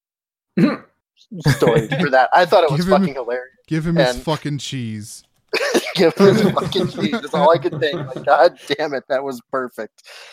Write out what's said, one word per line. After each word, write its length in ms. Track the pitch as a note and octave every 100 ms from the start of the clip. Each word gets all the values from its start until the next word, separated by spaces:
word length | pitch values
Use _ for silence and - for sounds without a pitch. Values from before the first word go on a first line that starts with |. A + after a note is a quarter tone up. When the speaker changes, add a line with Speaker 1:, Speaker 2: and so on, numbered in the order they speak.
| _ _ _ _ _ -
Speaker 1:
<laughs> 0 | A#3 B3 - _ _ _ - F3+ D3+
Speaker 2:
story 400 | C#3 C3 A#2 -
for 220 | D3+ D3+
that. 200 | C3 B2
I 120 | E3 F3
thought 180 | G3+
it 60 | D#3+
was 140 | D3+
Speaker 3:
Give 80 | F3+
him, 80 | F#3+
Speaker 2:
fucking 140 | F3+
hilarious. 340 | C3+ A#2 B2+ B2+ _ -
Speaker 3:
give 200 | D#3 E3
him 100 | E3+
his 180 | B2+
Speaker 2:
And 80 | B2
Speaker 3:
fucking 340 | - D3 D3 C#3+
cheese. 640 | - C3+ A2+ G#2+ G#2 - _ _ _
Speaker 2:
<laughs> 400 | - C#5+ - -
Give 180 | - E3 -
him 180 | G3
his 160 | G3+ F#3+
fucking 380 | - F#3 - F3+
cheese. 240 | - -
That's 220 | A3+ D3
all 160 | D#3+ D3
I 60 | E3+
could 200 | F3 D3+
think. 360 | D3+ D3+ C3
Like, 100 | C3 D3
God 320 | D3 E3+ - - C#3+
damn 180 | D3+
it, 100 | C3+ -
that 140 | C3
was 180 | C#3 B2 -
perfect. 500 | C3 B2+ - G#2+ _ - - -